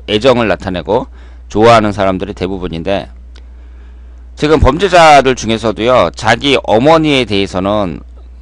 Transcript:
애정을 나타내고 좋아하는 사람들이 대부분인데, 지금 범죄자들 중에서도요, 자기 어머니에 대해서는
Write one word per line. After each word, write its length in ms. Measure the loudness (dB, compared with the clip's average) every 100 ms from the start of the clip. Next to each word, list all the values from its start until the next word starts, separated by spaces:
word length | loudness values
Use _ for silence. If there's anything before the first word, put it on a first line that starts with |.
| -2
애정을 380 | 0 2 2 0
나타내고 600 | -2 -4 -8 -4 -4 -4 -14 -20 -20 -8
좋아하는 440 | 2 4 4 2
사람들이 420 | -2 -2 -2 -8
대부분인데, 760 | -8 -8 -6 -8 -8 -6 -6 -8 -18 -20 -20 -20 -20 -20 -20 -20 -20 -20 -20 -20 -6
지금 240 | 0 2
범죄자들 760 | 2 2 2 4 6 6 4 -2
중에서도요, 760 | -4 -4 -4 -2 0 0 0 -2
자기 420 | -4 -2 0 -2
어머니에 640 | 0 0 2 2 2 -2 -2
대해서는 760 | -4 -4 -4 -4 -2 -4 -8 -16 -20 -20 -20